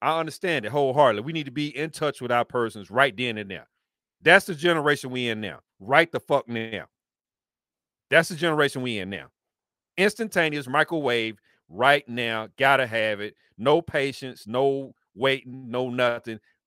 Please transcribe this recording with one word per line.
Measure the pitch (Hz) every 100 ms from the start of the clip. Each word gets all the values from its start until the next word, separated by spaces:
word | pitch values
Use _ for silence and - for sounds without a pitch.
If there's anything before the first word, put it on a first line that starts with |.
I | 131 160
understand | 160 - 185 156 104
it |
wholeheartedly. | 139 135 131 139 104
We | 120
need | 160 139
to |
be | 131 147 123
in | 160
touch | - 151 -
with | 123
our | 120
persons | 120 127 113 107 95
right | 110 139 98
then | 127 110
and | 101
there. | 90 - _ _ _ _ _
That's | 147 185 190
the | 160
generation | 165 165 147 147 135
we | 127 123
in | 110
now. | 107 71 _ _
Right | 98 139 165
the | 127
fuck | - 143 117
now. | 117 113 107 73 _ _ _ _ _ _ _ _ _ _ _ _
That's | 147 165
the | 165
generation | 170 156 143 139
we | 127 110
in | 92
now. | 98 131 _ _ _ _ _ _ -
Instantaneous | 196 - 220 185 160 147 127
microwave | 139 156 165 139 120 110 107 _ _ _
right | 87 127 147 143
now. | 120 117 113 110 _
Gotta | 135 139 123
have | 113 110 104
it. | 104 - _ _
No | 120 156
patience, | 170 156 139 127 135 127 -
no | 120 139 139 135 - _
waiting, | 92 131 135 127 127 131
no | 120 127
nothing. | 123 123 117 117 110 _ _